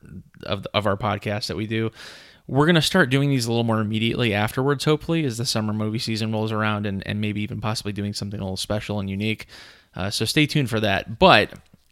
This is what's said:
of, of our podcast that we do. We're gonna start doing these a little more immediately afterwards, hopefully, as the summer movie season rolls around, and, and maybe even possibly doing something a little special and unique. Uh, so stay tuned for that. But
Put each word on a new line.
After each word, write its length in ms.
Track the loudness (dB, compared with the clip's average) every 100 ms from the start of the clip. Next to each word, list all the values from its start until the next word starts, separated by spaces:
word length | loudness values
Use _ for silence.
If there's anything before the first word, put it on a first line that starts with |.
| -20 -18 -20 -16 -8
of, 220 | -8 -2 0
of 100 | 0
our 120 | 0
podcast 500 | -2 -2 -4 -4 -4
that 100 | -6
we 80 | -4
do. 260 | -2 -2 -6 -20 -20 -20 -20 -2
We're 200 | 2 6
gonna 140 | 6
start 260 | 4 4 4
doing 200 | 4 2
these 140 | 2 2
a 20 |
little 120 | 0
more 160 | 2 2
immediately 520 | 0 2 0 2 2 2
afterwards, 480 | 0 0 0 0
hopefully, 400 | 2 0 0 0 0
as 120 | -2
the 60 | -2
summer 280 | -2 -2
movie 240 | -2 -2 -2
season 320 | -4 -2 -2
rolls 180 | -2 -2
around, 340 | 0 0 0 -2
and, 160 | -4 -4
and 120 | -4
maybe 220 | -2 -2
even 200 | -4 -4
possibly 320 | -4 -4 -6
doing 200 | -4 -4
something 260 | -4 -6 -6
a 40 |
little 140 | -6 -6
special 420 | -4 -4 -2 -4
and 100 | -4
unique. 380 | -2 -2 -4 -8 -20 -20 -20 _ -8
Uh, 160 | -6
so 140 | -2 0
stay 200 | 2 2
tuned 240 | 2 0
for 100 | 0
that. 360 | 0 0 -2 4
But 360 | 8 8 6 -2 -20 -20 _